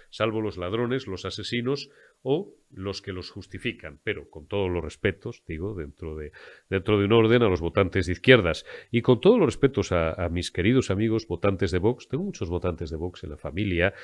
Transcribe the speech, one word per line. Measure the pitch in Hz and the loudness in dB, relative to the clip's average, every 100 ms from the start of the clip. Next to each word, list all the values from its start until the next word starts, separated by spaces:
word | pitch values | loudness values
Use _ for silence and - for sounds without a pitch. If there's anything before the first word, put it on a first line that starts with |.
| - | -20
salvo | - 113 110 | -4 -2 -2
los | 107 90 | -4 -6
ladrones, | 87 113 120 131 - | -4 -4 -2 -4 -6
los | 92 | -10
asesinos | 95 98 101 120 120 139 - _ _ _ | -8 -10 -6 -4 -4 -6 -8 _ _ _
o | 131 151 202 - _ | -4 -2 -4 -14 _
los | - 95 95 | -10 -8 -8
que | - | -10
los | 92 - | -10 -12
justifican, | 104 - 95 120 - 80 73 | -14 -16 -10 -8 -8 -12 -10
pero | - 82 - | -8 -8 -10
con | 85 76 | -18 -6
todos | 101 95 | -2 -2
los | 87 | -2
respetos, | 78 - 101 - 120 - - | -4 -4 -4 -4 -8 -14 -12
digo, | 80 95 | -8 -8
dentro | 98 73 - 80 | -8 -10 -12 -12
de, | 78 73 - - - _ | -10 -12 -16 -20 -20 _
dentro | 95 98 104 | -4 2 2
de | 101 | 6
un | |
orden, | 113 110 120 | 6 6 6
a | 113 | 4
los | 87 | 2
votantes | 85 101 92 98 87 | 0 0 0 0 -2
de | |
izquierdas, | 87 - 127 87 80 - - - | 2 8 8 8 -2 -6 -18 -4
y | 117 | 0
con | 117 120 | 4 4
todos | 185 247 | 6 4
los | 139 | 4
respetos | - 139 - 95 | 2 2 2 0
a, | 87 82 | 0 0
a | - 85 | -2 -4
mis | 87 85 | -4 -4
queridos | - 92 131 - | 0 2 2 2
amigos | 98 110 110 - | 0 0 0 -2
votantes | 87 101 95 95 | -2 0 0 0
de | 90 | 0
Vox. | 98 127 - | 0 -2 -4
Tengo | 135 | -6
muchos | 202 - 90 | -6 -6 -6
votantes | 87 90 80 80 | -2 -2 -4 -6
de | 80 | -6
Vox | 90 - | -8 -8
en | 82 | -14
la | 73 | -12
familia | 76 78 104 85 92 - | -8 -4 -2 0 0 -2